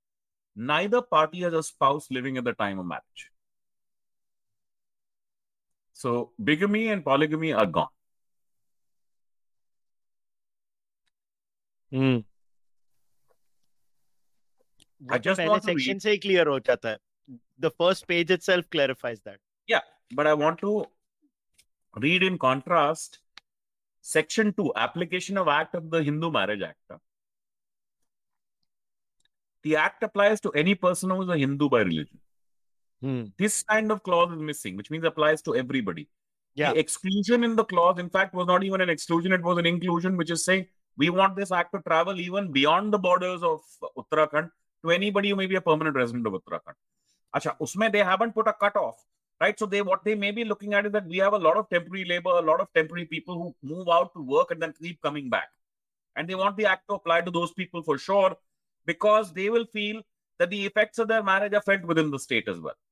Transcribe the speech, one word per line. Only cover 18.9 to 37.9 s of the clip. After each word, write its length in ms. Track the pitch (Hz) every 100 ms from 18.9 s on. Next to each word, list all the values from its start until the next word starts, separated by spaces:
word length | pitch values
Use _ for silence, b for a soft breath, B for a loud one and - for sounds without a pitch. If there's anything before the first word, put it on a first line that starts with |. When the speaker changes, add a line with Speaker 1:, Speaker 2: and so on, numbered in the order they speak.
| 127 123 110
Speaker 2:
that. 160 | 104 98 _ _ -
Speaker 1:
Yeah, 120 | 220 - _ _
but 140 | 127 151
I 80 |
want 240 | 151 151 170
to 260 | 196 214 - _ _ _ _ _ _ _ _ _ _ -
read 260 | 135 180
in 160 | 190 180
contrast 800 | 127 135 - 170 147 160 - - _ - _ _ _ _ _ _
section 520 | - 156 151 - 214
two, 180 | 208 165
application 640 | - 120 170 175 180 180 196
of 120 | 170
act 260 | 147 165
of 160 | 175 160
the 120 | 165
Hindu 280 | 147 151 165
Marriage 320 | 135 98 104
Act. 160 | 85 - _ - _ _ _ _ _ _ _ _ _ _ _ _ _ _ _ _ _ _ _ _ _ _ _ _ _ _
The 140 | 151 151
act 260 | 175 -
applies 360 | 214 202 202 214
to 80 | 190
any 240 | 147 170 202
person 340 | 180 175 190
who 120 | 185
is 60 | 185
a 80 | 165
Hindu 320 | 135 139 147
by 120 | 123
religion. 380 | 95 78 73 - _ _ _ _ _ _ _ _
Speaker 2:
Hmm. 240 | 131 127 107 95
Speaker 1:
This 260 | 208 -
kind 280 | - 220 214
of 120 | 208
clause 300 | 190 170 170
is 80 | 165
missing, 360 | 151 147 101 95
which 140 | -
means 140 | 156
applies 380 | 165 156 151 156
to 140 | 165 123
everybody. 520 | 123 135 98 82 - _ _ _ _
Speaker 2:
Yeah. 180 | 139 147
Speaker 1:
The 60 | 156
exclusion 640 | 156 - 185 196 196 240
in 140 | 233 220
the 80 |
clause, 340 | 214 180 175